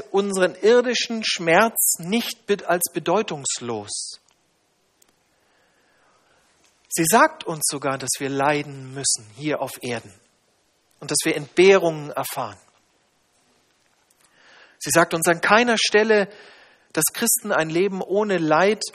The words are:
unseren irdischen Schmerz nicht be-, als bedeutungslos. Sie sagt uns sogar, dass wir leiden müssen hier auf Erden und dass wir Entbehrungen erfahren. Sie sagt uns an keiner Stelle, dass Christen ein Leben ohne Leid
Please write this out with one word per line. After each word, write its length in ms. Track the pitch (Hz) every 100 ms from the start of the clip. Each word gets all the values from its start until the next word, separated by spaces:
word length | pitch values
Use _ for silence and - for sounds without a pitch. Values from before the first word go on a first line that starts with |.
| -
unseren 420 | 196 202 190 180
irdischen 720 | - 202 240 247 233 - 226
Schmerz 720 | - - 165 170 226 - - -
nicht 480 | 170 226 - - -
be-, 220 | 202 -
als 160 | 175 -
bedeutungslos. 1300 | 170 156 190 220 156 131 - 120 110 104 - - - _ _ _ _ _ _ _ _ _ _ _ _ _ _ _ _ _ _ _ _ _ _ _ _ _ _ _
Sie 160 | -
sagt 400 | 165 226 311 -
uns 220 | - 156 -
sogar, 300 | 143 139 135
dass 120 | 131 -
wir 100 | 139
leiden 640 | 139 139 147 147 139 131
müssen 320 | 135 131 - 107 117
hier 240 | 151 139
auf 220 | 135 -
Erden 300 | 127 117 104 - _ _ _ _ _ _ _ _
und 100 | 147
dass 80 | 151
wir 100 | -
Entbehrungen 760 | 156 143 - 190 196 170 156 143
erfahren. 480 | 131 139 - 113 101 _ _ _ _ _ _ _ _ _ _ _ _ _ _ _ _ _ _ _ - - _
Sie 120 | -
sagt 240 | 165 170
uns 120 | 165 170
an 140 | 165
keiner 360 | - 214 240 220
Stelle, 500 | - 208 220 208 196 - - - - _ _
dass 140 | - 156
Christen 380 | - 233 - 208
ein 200 | 151 156
Leben 320 | 165 196 185
ohne 360 | - 196 214 180
Leid 440 | 156 156 190 214 -